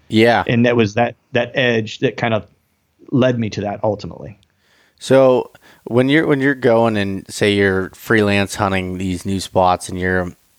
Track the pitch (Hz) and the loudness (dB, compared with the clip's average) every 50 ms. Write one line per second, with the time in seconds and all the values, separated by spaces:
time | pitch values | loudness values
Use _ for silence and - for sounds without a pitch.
0 | _ - 110 107 113 117 117 101 87 - 127 117 120 123 120 120 113 98 104 117 | _ -2 2 4 4 4 4 2 0 0 0 2 2 2 2 2 0 0 0 0
1 | 120 120 - - _ _ - 120 120 117 - 143 127 123 117 113 107 107 - - | -2 -2 -4 -8 _ _ -4 -4 -2 -2 -2 -2 0 0 0 0 -2 -6 -6 -4
2 | 135 123 - - 120 117 113 104 - - _ _ _ _ _ _ _ _ _ _ | -4 -4 -2 -4 -2 -2 -2 -4 -4 -8 _ _ _ _ _ _ _ _ _ _
3 | - - - 127 127 127 123 117 113 104 - - 104 101 101 104 - 110 104 - | -10 -4 0 0 2 0 0 -2 -4 -6 -6 -6 -6 -8 -6 -6 -4 -4 -4 -6
4 | - 85 80 - 71 - - - _ _ _ _ _ _ _ _ _ _ _ _ | -8 -12 -14 -14 -16 -18 -18 -20 _ _ _ _ _ _ _ _ _ _ _ _
5 | - - 131 135 135 131 127 120 - - - _ _ - - _ _ - 113 123 | -2 2 4 4 6 4 4 2 0 -4 -10 _ _ -20 -20 _ _ -2 0 0
6 | 131 135 143 160 160 156 147 135 131 143 139 131 123 123 113 113 117 113 107 104 | 2 2 2 2 2 2 0 0 0 0 0 0 2 2 4 4 2 2 0 -2
7 | 101 98 98 90 - - - - 110 104 101 101 101 98 95 95 92 - - - | -4 -4 -6 -8 -10 -12 -6 -2 0 2 2 2 2 2 2 0 -4 -6 -10 -10
8 | - - 117 110 104 104 101 101 98 92 - - 107 95 95 95 92 90 92 92 | -2 0 2 2 4 2 2 0 0 -2 -2 -2 -2 -2 -2 -2 -4 -4 -6 -6
9 | 98 95 92 87 - 98 98 92 - - - 95 92 90 90 87 - - 95 90 | -4 -4 -4 -4 -4 -4 -4 -4 -6 -2 0 2 2 2 2 0 -4 -8 -8 -4
10 | 90 92 92 92 90 90 - _ _ _ _ | -2 -2 0 0 -2 -4 -8 _ _ _ _